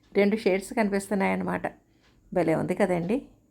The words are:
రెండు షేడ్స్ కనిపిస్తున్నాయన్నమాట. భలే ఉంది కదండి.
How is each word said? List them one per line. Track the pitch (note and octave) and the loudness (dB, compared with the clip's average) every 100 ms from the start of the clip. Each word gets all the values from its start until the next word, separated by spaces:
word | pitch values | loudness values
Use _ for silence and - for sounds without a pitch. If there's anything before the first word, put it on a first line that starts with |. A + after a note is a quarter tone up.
| _ G3 | _ 2
రెండు | G3+ A3 | 2 2
షేడ్స్ | G3 F#3+ - | 2 0 0
కనిపిస్తున్నాయన్నమాట. | A#3 G#3 G3 G3 G3+ F#3+ F#3+ F3+ F3+ - - _ _ _ _ _ | -2 0 -2 -2 0 0 0 -2 -4 -6 -10 _ _ _ _ _
భలే | F3+ E3 | 0 2
ఉంది | D#3 D3+ | 0 0
కదండి. | F3+ F#3+ F3 E3+ C4 - _ _ | 0 0 0 -2 -4 -6 _ _